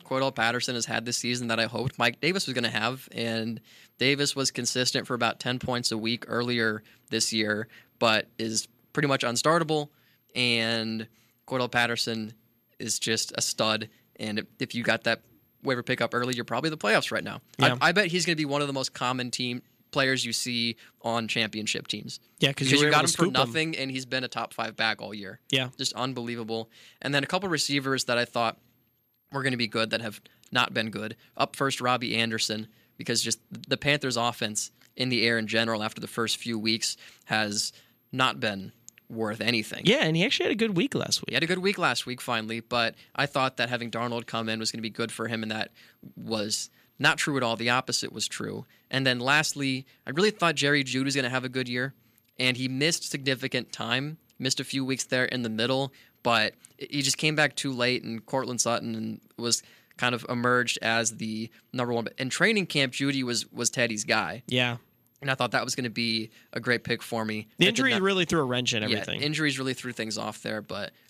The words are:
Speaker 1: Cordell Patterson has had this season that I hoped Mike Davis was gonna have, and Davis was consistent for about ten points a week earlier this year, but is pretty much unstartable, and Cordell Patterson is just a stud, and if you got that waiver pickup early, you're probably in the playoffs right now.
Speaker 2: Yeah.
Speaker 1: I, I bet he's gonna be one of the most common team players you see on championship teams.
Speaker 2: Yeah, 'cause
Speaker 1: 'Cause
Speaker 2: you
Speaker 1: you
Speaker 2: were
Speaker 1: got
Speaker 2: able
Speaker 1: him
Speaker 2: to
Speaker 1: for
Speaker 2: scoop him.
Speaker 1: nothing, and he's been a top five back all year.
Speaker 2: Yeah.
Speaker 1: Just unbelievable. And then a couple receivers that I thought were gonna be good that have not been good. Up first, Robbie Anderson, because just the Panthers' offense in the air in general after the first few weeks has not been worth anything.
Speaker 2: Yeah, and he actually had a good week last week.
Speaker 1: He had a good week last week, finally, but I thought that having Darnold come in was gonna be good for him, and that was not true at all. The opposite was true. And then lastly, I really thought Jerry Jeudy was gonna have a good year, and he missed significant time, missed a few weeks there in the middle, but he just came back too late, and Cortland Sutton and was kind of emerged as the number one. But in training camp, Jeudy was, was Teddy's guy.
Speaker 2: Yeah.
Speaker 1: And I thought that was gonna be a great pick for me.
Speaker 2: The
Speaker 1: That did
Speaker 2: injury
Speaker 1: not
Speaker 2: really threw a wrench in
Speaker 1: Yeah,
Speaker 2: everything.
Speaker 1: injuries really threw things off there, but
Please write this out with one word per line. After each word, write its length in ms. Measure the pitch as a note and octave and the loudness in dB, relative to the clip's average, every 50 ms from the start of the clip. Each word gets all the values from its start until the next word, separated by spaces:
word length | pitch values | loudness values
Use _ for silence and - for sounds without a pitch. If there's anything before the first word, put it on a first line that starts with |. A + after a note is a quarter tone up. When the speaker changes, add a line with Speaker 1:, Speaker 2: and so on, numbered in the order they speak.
| - | -8
Speaker 1:
Cordell 300 | - C3 C3 C3+ C3+ - | -4 0 0 2 0 2
Patterson 400 | - A2+ A2+ A#2+ B2 A#2 - B2 | 2 2 2 2 2 0 -2 -2
has 100 | A#2 - | -4 -2
had 220 | - A2+ A2+ A#2 | -2 -2 -2 -2
this 100 | A#2+ A#2+ | -2 -4
season 320 | - - A#2 B2 B2 B2 A2+ | -2 -2 -2 -2 -2 0 0
that 100 | A2+ A2+ | 2 2
I 60 | A2+ | 2
hoped 340 | A2+ - A2 A#2 C3 - - | 0 0 -2 -4 -4 0 2
Mike 220 | A#2+ A#2+ A#2 - | 2 2 2 2
Davis 260 | - E3 F#3 G3 - | 0 0 0 0 -2
was 60 | - B2+ | -2 0
gonna 140 | B2 A#2+ A2+ | 0 0 0
have, 400 | A#2 A2 G#2+ A#2 C3 C3+ - - | 0 0 0 0 -2 -4 -10 -10
and 480 | - A#2 A#2 A#2 A2+ A2+ A2+ A#2 A2+ G#2+ - - - - - - _ - | -6 -4 -2 -2 -2 -2 -2 -4 -6 -8 -10 -18 -20 -20 -20 -20 _ 2
Davis 380 | A#2+ C3 C#3+ C#3 C#3+ C#3+ - | 2 2 4 4 2 0 0
was 140 | C3+ C3+ B2+ | 0 0 0
consistent 560 | - - A#2+ - - B2+ B2+ - - C3 G#2 | -2 -2 -2 -2 0 0 2 2 0 0 -2
for 80 | - C3 | -2 0
about 260 | A#2 A#2+ A2+ - - | 0 2 0 0 0
ten 180 | - B2 B2+ B2 | -2 -4 -2 -2
points 320 | - - B2 A#2+ B2 - | -2 -2 -2 -2 -2 -2
a 60 | B2 | -2
week 280 | A2 G#2+ A2+ A#2+ A#2 - - | -2 0 -2 -2 -2 -4 -2
earlier 540 | A2 A2+ A#2+ B2 B2 A#2+ A2+ A2 G#2+ G#2+ - - - _ _ _ | -2 0 0 0 0 2 2 0 0 -2 -8 -14 -20 _ _ _
this 240 | A2 A2+ - - | -2 0 0 0
year, 340 | - A2 G#2+ G#2 G#2+ G#2 A2+ - - - - _ _ _ | 2 0 2 2 0 -2 -4 -6 -12 -20 -20 _ _ _
but 300 | A#2+ A#2 A2 G#2+ - - _ - | 4 4 4 4 2 -2 _ -6
is 300 | A2+ A2+ A2+ A2 - - _ _ _ _ | -4 -2 -2 -2 -4 -4 _ _ _ _
pretty 160 | - D3+ D3 C#3 | -2 0 2 2
much 140 | C3+ C3 - | 2 2 2
unstartable, 640 | A#2+ A#2 A#2+ - D3+ D#3+ F3 E3 D3 D#3 D3+ D3 D3 _ _ _ _ _ _ _ _ - | 0 0 2 4 4 4 4 4 2 0 0 0 -4 _ _ _ _ _ _ _ _ -2
and 720 | B2 B2 B2 A#2+ A#2 A2+ A2+ A#2 A2+ A2 A2 A2 A2 A2+ - _ _ _ _ _ _ _ - | 0 2 4 4 4 2 2 0 0 0 -2 -4 -4 -6 -10 _ _ _ _ _ _ _ -4
Cordell 220 | C3 B2+ B2 A#2+ | -2 -2 0 2
Patterson 640 | - B2 A#2+ A#2 A#2 A2+ - B2+ A2+ A2+ A2 A2 A2+ - _ _ _ _ _ _ _ - | 2 2 2 2 2 -2 -2 -2 -2 -4 -4 -8 -10 -16 _ _ _ _ _ _ _ -8
is 200 | A2 A2+ - - | -4 -4 -2 -2
just 340 | - A#2 A2+ A2 - - - | 0 0 0 0 0 -2 -4
a 40 | - | -2
stud, 480 | - - - - A2+ A2 A2 A2 A2 - - _ _ _ _ | -2 -2 0 0 2 2 2 0 -2 -8 -12 _ _ _ _
and 300 | - G#2+ A2 G#2 A2 G2+ - _ - | -8 -6 -4 -4 -4 -4 -6 _ -6
if 160 | C3 - - | -6 -4 -4
you 80 | A#2+ | -2
got 220 | A#2 A2+ A2 A2+ - | 2 2 2 2 2
that 180 | A#2 A2+ - _ _ - _ _ _ _ _ | 0 0 0 _ _ -20 _ _ _ _ _
waiver 200 | - C3+ C3 B2 | -2 -2 -2 0
pickup 320 | A#2+ - B2+ A#2 A#2+ A#2 - | 0 -2 0 0 0 0 0
early, 200 | A#2+ B2 B2 B2+ | 0 0 0 0
you're 100 | A#2+ A2+ | -2 -2
probably 240 | - A2+ A#2+ C#3+ D#3+ | -2 -2 -2 0 -2
in 40 | |
the 40 | D#3 D#3 | -2 -2
playoffs 320 | - G#3 A3 E3 C3 - | 2 2 4 4 2 2
right 140 | A#2 G2+ D#2 | -2 -2 -2
now. 160 | G2+ G2+ - - _ - - | -4 -8 -12 -14 _ 0 4
Speaker 2:
Yeah. 200 | - - B2 B2+ | 4 4 6 6
Speaker 1:
I, 80 | D3+ E3 | 4 4
I 40 | |
bet 160 | F3 G3 G#3 E3+ | 6 4 2 2
he's 180 | E3 F#3 E3 | 2 0 2
gonna 100 | F3 E3+ | 2 0
be 80 | D3 D#3 | 0 0
one 160 | C#3 C#3 C#3+ | 0 0 0
of 60 | D3 | 0
the 80 | C#3+ C3+ | 0 -2
most 180 | C3+ C3 - | -2 -4 -4
common 380 | - - C3+ B2 B2+ B2+ B2 B2 | -4 -2 0 0 0 0 -2 -4
team 320 | - - B2+ B2 B2 A#2+ - _ _ _ _ _ | -4 -4 -4 -4 -4 -6 -10 _ _ _ _ _
players 340 | - D3 C3+ C3 C3 B2+ A#2+ | 0 2 4 4 2 2 0
you 80 | A#2+ A2+ | -2 -2
see 420 | - - B2+ A#2+ A#2 A#2 A#2 A2 - - - _ _ | -2 -2 -2 -2 0 0 -2 -2 -6 -12 -20 _ _
on 260 | - A#2 A2+ A#2 A2+ | -2 0 0 0 0
championship 600 | G#2+ - A#2 A2+ A2 - A2 G#2+ - - - - - | 0 0 0 0 0 -2 -4 -4 -4 -4 -4 -4 -6
teams. 320 | - G#2 - B2 - - - _ _ - | -8 -8 -8 -10 -12 -14 -16 _ _ 0
Speaker 2:
Yeah, 140 | - C#3 | 2 2
'cause 140 | C#3 - C#3 | 2 0 2
Speaker 1:
'Cause 60 | C3 | 4
Speaker 2:
you 60 | C#3 C#3+ | 4 4
Speaker 1:
you 40 | D3 | 6
Speaker 2:
were 60 | D3+ | 6
Speaker 1:
got 80 | D3+ D3 | 6 6
Speaker 2:
able 60 | D#3 | 6
Speaker 1:
him 20 | |
Speaker 2:
to 60 | E3 | 4
Speaker 1:
for 40 | - - E3 | 4 4 2
Speaker 2:
scoop 20 | - | 4
him. 40 | |
Speaker 1:
nothing, 440 | C3 B2+ B2+ A#2+ A#2 D#3+ D#3+ D#3+ D#3+ B2 | 4 2 2 2 2 0 -2 0 -2 -4
and 120 | C3+ C3+ | -6 -4
he's 140 | C3 C3 C3 | -6 -6 -6
been 200 | A#2+ C3 C3 B2+ | -4 -4 -4 -4
a 40 | A#2+ | -4
top 240 | - A#2 A2+ - | -4 -6 -6 -6
five 240 | - - A2+ A2 A2 | -6 -6 -6 -6 -2
back 240 | - A2+ A2 G#2+ - | 0 0 0 0 -2
all 140 | G#2+ G2+ G#2+ | -6 -10 -10
year. 260 | G#2+ G2 F#2+ - - _ - | -10 -12 -12 -14 -16 _ 0
Speaker 2:
Yeah. 200 | - C3 C3 B2 - - | 0 0 0 -2 -4 -4
Speaker 1:
Just 160 | C3+ - - | -4 -4 -2
unbelievable. 720 | G#2+ B2 C3 C3 B2 A#2 A#2+ A#2+ A#2 A2+ G#2+ A2+ A2+ A2+ - - - - - - _ | -2 -4 -2 -2 -4 -6 -6 -6 -6 -4 -4 -4 -4 -4 -8 -14 -20 -20 -20 -14 _
And 140 | - C3 C#3+ | -2 0 2
then 100 | C#3+ C#3 | 2 2
a 20 | |
couple 220 | - - F#3 G3 F#3+ | 2 0 -2 0 0
receivers 560 | E3 C#3+ - - C#3+ C#3+ C3 C3+ C3+ B2+ - | 0 0 0 0 0 0 0 0 0 0 0
that 140 | - A#2+ A#2+ | 2 2 2
I 80 | A#2+ | 2
thought 320 | - - B2 A#2 A2+ - - _ _ _ _ _ _ _ _ _ _ _ _ _ _ | 0 0 0 0 0 -2 -4 _ _ _ _ _ _ _ _ _ _ _ _ _ _
were 100 | - C3+ | -6 -2
gonna 140 | C3 C3+ B2+ | 0 0 0
be 100 | A#2+ A#2+ | 0 -2
good 240 | G#2 - A#2 A2+ A2 | 0 0 0 0 0
that 100 | A2 A2 | 0 -2
have 180 | A#2 A2 G#2 - - - _ _ _ _ | -4 -6 -10 -12 -16 -20 _ _ _ _
not 200 | - B2 B2 - - | 2 2 2 2 0
been 160 | A#2 A2 A2+ | -2 -2 -2
good. 260 | G2 G#2 G#2+ G#2+ A#2 - - _ _ | -4 -6 -6 -8 -10 -12 -18 _ _
Up 200 | - C3+ - - | -2 -2 -2 0
first, 240 | - C#3 C3+ B2+ - | 0 0 0 0 2
Robbie 340 | B2 B2 B2+ A#2+ B2 A#2 A2+ | 2 2 2 2 2 0 0
Anderson, 520 | A2+ A2+ A2+ A2+ A2 - - A2 G#2+ A2 G#2+ _ _ _ _ _ | 0 0 0 0 -2 -2 -2 -2 -4 -6 -10 _ _ _ _ _
because 260 | - B2 - A#2+ A2 | -8 -4 0 0 0
just 180 | G#2+ A2+ A2 - _ _ | 0 0 -2 -4 _ _
the 260 | - A#2 - - C3 | -14 -14 -4 -4 -2
Panthers' 400 | - - C#3+ D3 D3 - C3 A#2 | 0 2 2 2 2 0 -2 0
offense 540 | A#2 A#2 A#2+ A#2 - A#2+ G#2+ G#2+ - - - - _ - _ _ | 0 0 0 0 -2 -4 -4 -2 -4 -6 -6 -10 _ -20 _ _
in 120 | - B2+ B2+ | -4 -2 0
the 180 | B2 A#2 A2+ | 2 4 4
air 100 | A#2 A#2 A2+ | 4 4 2
in 80 | A2 G2+ | 0 0
general 340 | A2 A2+ A#2 A2+ A2+ G#2+ | 2 2 2 2 0 0
after 180 | G#2+ A2 - - | -2 -4 -4 -6
the 60 | A2 | -10
first 300 | G#2+ - - A2+ G#2+ - | -6 -4 -2 0 0 -2
few 220 | - - B2 A2+ G#2+ | -2 -2 -4 -4 0
weeks 380 | G#2+ A2+ A2+ A2 - - - - - - - - _ | 2 0 2 2 0 -2 -4 -6 -12 -20 -20 -20 _
has 480 | - - A2 G#2+ G#2 G#2 G#2+ - - - - - _ _ _ _ _ | 0 0 2 2 0 0 -2 -2 -4 -6 -12 -20 _ _ _ _ _
not 260 | - B2+ C3 B2+ - C#3 | 0 2 2 2 2 0
been 340 | A#2+ A2 G2+ G2 F#2+ G#2+ - _ _ - - _ _ - | -2 -2 -2 -4 -8 -12 -16 _ _ -20 -20 _ _ -12
worth 320 | A2+ A2+ A2 G#2+ G#2+ G#2+ | -6 -4 -4 -4 -4 -2
anything. 420 | G#2+ A2+ A#2+ A2 G#2 - - G#2+ - | 0 0 0 0 0 -2 -6 0 2
Speaker 2:
Yeah, 200 | F3 A#3 D4+ A#3 | 2 2 4 2
and 120 | D#3+ D#3 | 2 2
he 80 | E3 F#3 | 2 2
actually 200 | C4+ - - - | 2 0 0 0
had 80 | - | 0
a 40 | - | 0
good 200 | G3+ A3+ A3+ G3 | 0 0 2 2
week 180 | E3 A3+ C#4+ - | 2 0 0 0
last 260 | - - - - - | -2 -2 -2 -2 -2
week. 80 | - - | -2 -2
Speaker 1:
He 40 | A2 | -2
had 80 | B2+ | 0
a 40 | E3 | 0
good 120 | E3 F#3 F#3 | 0 0 0
week 180 | F3+ G3 G3+ G3 | 0 0 0 2
last 280 | E3+ C#3+ B2 - - | 2 2 2 0 -2
week, 140 | A#2+ B2 B2 | -6 -8 -8
finally, 400 | - - A#2+ A2+ A2 A2 A2+ A2+ | -4 -2 -2 -2 -2 -2 -6 -8
but 340 | A2+ _ B2 A#2+ A#2 A2+ - - - - - | -4 _ 0 2 2 0 -2 -6 -14 -8 -2
I 100 | - C#3 | -2 -2
thought 300 | C#3 - C#3 C3 C3 - | 0 2 0 0 0 0
that 120 | - A#2+ A#2+ | 0 -2 0
having 220 | B2 A#2 A#2 A#2 | -2 -4 -4 -4
Darnold 360 | G#2 A#2 A#2+ A#2+ A#2 A#2+ A#2 | -4 -4 -2 -2 -2 -4 -6
come 220 | - - A2+ A2+ A2 | -4 -4 -2 -2 -2
in 100 | A2 A2+ | -2 -2
was 100 | A2 A2 | -2 -4
gonna 120 | - A#2 | -4 -4
be 80 | A2+ A2+ | -6 -6
good 200 | - - A#2 A2+ | -4 -4 -4 -4
for 140 | - - A2+ A2+ | -4 -6 -4 -4
him, 140 | A#2 A2+ | -2 -4
and 80 | A2 A2 | -4 -4
that 220 | G#2+ A2 - - - - - - _ _ - - - | -4 -4 -6 -6 -8 -14 -20 -20 _ _ -20 -18 -16
was 540 | - - A2 A2 A2 G#2 G#2+ G#2 - - - _ _ _ _ _ - | -12 -6 -2 -2 -2 0 -2 -2 -4 -4 -8 _ _ _ _ _ 2
not 200 | C3+ D3+ D#3+ - | 2 4 4 4
true 180 | - E3 D3 | 0 0 0
at 60 | C3+ | 2
all. 140 | B2 A#2 A2+ | 2 2 0
The 140 | A2 A#2 A#2+ | 0 2 2
opposite 420 | A#2+ B2+ - - B2 - - - | 2 2 2 0 -2 -2 -4 -6
was 140 | - A2+ - - | -6 -6 -6 -6
true. 360 | - - A2 G#2+ G2 A2+ B2+ - _ _ _ _ | -4 -6 -6 -6 -6 -8 -10 -12 _ _ _ _
And 160 | - C3 C3+ | -2 0 2
then 120 | C3 B2 B2 | 2 2 2
lastly, 680 | A#2+ C3 C#3+ D3+ D#3 - - D3 C#3 C3+ C3 B2+ C3+ - - _ _ | 2 4 4 4 4 2 -2 -2 -2 -2 -2 -4 -6 -10 -20 _ _
I 40 | - | -4
really 200 | C3 D#3+ G3 G#3+ | 0 2 2 2
thought 240 | G#3 - F3 E3 D#3 | 4 2 2 2 2
Jerry 280 | C3+ C#3 C#3+ D3 D3 C3+ | 4 4 4 4 4 2
Jeudy 200 | C3 B2 C3 C3+ | 0 0 0 0
was 120 | C#3 C3+ | 0 0
gonna 120 | C#3 C3 A#2+ | 0 0 0
have 140 | B2+ C3 B2 | 0 -2 -2
a 40 | B2+ | -2
good 200 | B2 C3 B2+ B2 | -4 -4 -4 -2
year, 260 | A#2+ B2 B2+ C#3 - _ _ _ _ _ _ _ _ - | -2 -4 -4 -4 -6 _ _ _ _ _ _ _ _ 0
and 180 | B2+ B2+ B2 | 2 2 2
he 120 | A#2+ C3 B2+ | 2 -2 -2
missed 420 | C3 C3 D3 E3 E3+ - - - | 0 2 2 2 2 0 -2 -6
significant 640 | - C#3+ C3+ C3+ C3 B2 C3 C3+ - B2+ A2+ - | -6 -4 0 -2 0 0 -2 -2 -2 -4 -4 -6
time, 460 | - - A2+ A2+ A#2+ B2+ C#3 D3+ D#3 - _ _ _ - | -8 -8 -2 -2 0 -2 -2 -4 -8 -12 _ _ _ -4
missed 220 | B2+ C3 C3 - | -2 -2 0 -2
a 40 | C3+ | -2
few 200 | - - C3+ C3 | -4 -4 -2 -2
weeks 200 | B2+ C3+ B2 - | -2 -2 -2 -2
there 200 | - - B2+ B2+ | 0 2 2 2
in 180 | - - B2+ | 2 0 -2
the 60 | A#2+ A2+ | -2 -2
middle, 420 | A2 G#2+ A2+ B2 C3 C3 C#3 C3 - - - - _ _ | 0 0 0 2 2 2 0 -2 -6 -12 -20 -20 _ _
but 320 | - B2 A#2 A2 G#2+ G#2 - _ - - _ - | 2 4 4 4 4 2 -2 _ -16 -20 _ -14
he 240 | C#3+ - - C#3+ | -10 -6 -2 0
just 160 | C3+ C3+ - - | 0 0 0 2
came 180 | - D#3 D#3 | 2 2 4
back 180 | D3 D3+ C#3 - | 4 4 2 2
too 180 | - - C#3 | -2 -4 -2
late, 300 | C3 A#2+ A#2+ B2 B2+ B2 | 0 2 2 2 2 0
and 220 | - A2+ A2+ A2+ - | -2 -6 -8 -8 -6
Cortland 340 | - - C3+ B2+ A2+ B2 A2+ | -2 -2 -2 -2 -2 -2 0
Sutton 340 | - A#2 A#2+ - A2+ A#2 A2+ | 2 2 0 0 0 -4 -4
and 260 | A2+ A2 A2 A2 - - _ _ - | -4 -6 -6 -8 -10 -14 _ _ -6
was 240 | A#2+ A#2 A2+ - - - - - _ _ - | -2 0 0 0 -2 -8 -20 -20 _ _ -6
kind 180 | - B2 B2 B2 | -2 0 0 0
of 120 | A2+ A2 - | 0 -2 -4
emerged 500 | B2 A#2+ A#2+ B2 B2 B2 A#2+ A#2 - - | -2 0 2 4 4 4 4 2 -2 0
as 300 | - A2 A2+ A#2 A#2 A2+ A2+ G#2+ | 0 0 2 2 0 0 -2 -4
the 300 | A2+ A2 A2 A2 A2+ A2+ - - _ _ | -6 -6 -6 -6 -8 -10 -12 -18 _ _
number 200 | - B2+ B2 A#2+ | -4 -2 -2 0
one. 120 | A#2+ A#2 A2+ | 0 -2 -2
But 100 | - - - | -4 -4 -4
in 100 | C3 C3 | -4 -4
training 380 | - - E3 G#3 A3+ G#3 F#3 | 0 2 4 4 4 2 0
camp, 260 | - - D3+ C#3 C3 | 2 2 2 2 2
Jeudy 300 | - - C#3 C#3 C#3 C3+ | 0 0 0 0 0 0
was, 280 | B2+ A#2+ A#2+ G#2+ - - | 0 0 -2 -2 -4 -4
was 180 | - A2+ A#2+ A2 | -6 -2 -2 0
Teddy's 340 | - C3+ A#2+ A#2 A2 G#2 - | 2 2 2 2 0 -2 0
guy. 380 | - A2+ A2 G2 D#2+ F2+ A#2+ - | 2 2 2 2 0 -4 -8 -4
Speaker 2:
Yeah. 300 | - B2 B2+ B2 B2 A#2 A#2 - _ _ _ _ _ _ _ | 0 2 2 2 2 0 -4 -10 _ _ _ _ _ _ _
Speaker 1:
And 80 | - C#3 | -4 -2
I 40 | C3+ | 0
thought 180 | - C3 A2+ | 0 0 0
that 120 | G2+ C3 A#2 | 2 0 0
was 100 | B2 - | 0 -2
gonna 140 | - B2+ A#2+ | -2 -4 -4
be 400 | G2+ A#2 A#2 A#2 A2+ A2+ A2 A2 - - - _ | -2 -2 0 0 0 -2 -4 -6 -12 -20 -20 _
a 80 | - B2 | -10 -4
great 240 | A#2 B2+ A#2+ A2+ - | 0 0 0 0 0
pick 180 | - A#2+ A2+ | -2 -4 -4
for 220 | - - A#2+ A2+ A2 | -4 -4 -4 -4 -2
me. 240 | A2 G#2+ G#2+ G#2 - _ - | -2 -4 -6 -8 -10 _ 4
Speaker 2:
The 60 | E3 | 4
Speaker 1:
That 0 | |
did 40 | G3 | 4
Speaker 2:
injury 220 | A3+ A3 C4+ C4 | 6 4 4 4
Speaker 1:
not 100 | A#3 G#3 | 4 4
Speaker 2:
really 220 | F#3 G3 G3 F#3+ F3 | 4 2 2 2 2
threw 140 | - E3+ E3 | 2 2 2
a 40 | C#3+ | 2
wrench 300 | B2+ B2 B2 B2 A#2 A#2+ | 2 0 0 0 0 0
in 80 | A2+ | 0
Speaker 1:
Yeah, 60 | G#2+ G#2+ A2+ G#2 | 2 0 0 0
Speaker 2:
everything. 240 | F#2+ - - - | 0 -2 -4 -2
Speaker 1:
injuries 360 | C#3 D3 D3+ D3+ D#3 D3 C3 C3 | -2 -2 0 0 0 0 0 0
really 140 | C3 C3 B2+ | -2 -4 -4
threw 180 | - - B2 | -4 -6 -8
things 260 | A#2+ - A2+ A2 G#2 G#2+ | -6 -6 -6 -6 -6 -6
off 240 | A2 G#2+ G#2+ - | -6 -6 -8 -8
there, 180 | - A2+ A2 G#2+ | -6 -6 -6 -6
but 320 | G#2 - F#2+ G2 G2+ - - _ _ _ | -6 -8 -8 -8 -8 -8 -12 _ _ _